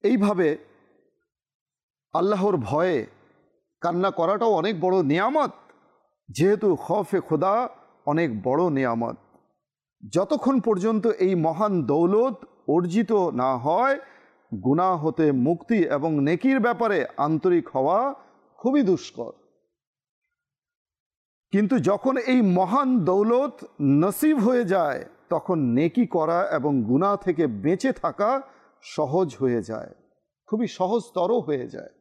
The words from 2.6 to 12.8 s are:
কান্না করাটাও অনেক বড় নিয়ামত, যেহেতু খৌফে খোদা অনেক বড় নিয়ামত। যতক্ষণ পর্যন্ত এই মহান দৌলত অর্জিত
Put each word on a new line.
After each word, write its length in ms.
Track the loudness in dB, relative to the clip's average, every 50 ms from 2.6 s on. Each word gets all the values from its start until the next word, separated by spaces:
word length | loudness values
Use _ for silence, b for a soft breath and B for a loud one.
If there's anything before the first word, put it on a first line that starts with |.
| -2 -2 0 0 0 0 0 -2 -4 -6 _ _ _ _ _ _ _ _ _ _ _ _ _ _
কান্না 300 | -6 -4 -2 0 -2 -2
করাটাও 420 | -2 0 0 0 0 0 0 0
অনেক 280 | 0 0 0 -2 -4 -2
বড় 220 | -2 0 2 2
নিয়ামত, 480 | 2 2 0 0 0 0 0 0 -2 -2 -6 -12 _ _ _ _ _ _ _ _ _ _ _ _ _ -16
যেহেতু 480 | -4 0 2 2 2 2 2 0 0
খৌফে 440 | 0 -2 -4 -2 -2 -2 -2 -4 -4
খোদা 480 | -2 0 -2 0 0 0 0 0 -2 -4 -8 -16 _ _ _ _ _
অনেক 360 | -2 0 0 0 -2 -4 -4
বড় 280 | -2 -2 0 0 0 0
নিয়ামত। 460 | 0 0 0 0 -2 -2 -4 -6 -8 -12 _ _ _ _ _ _ _ _ _ _ _ _ _ _ _ _ -20 -4 -2
যতক্ষণ 460 | -2 0 0 -2 0 0 2 0 2
পর্যন্ত 460 | 2 0 0 0 0 0 -2 0 0
এই 280 | 0 0 2 0 0 2
মহান 480 | 2 0 0 0 0 0 0 2 0
দৌলত 640 | 0 2 2 2 4 4 4 4 2 2 -2 -6 -16 -20 _ _ _ 0
অর্জিত 440 | 2 2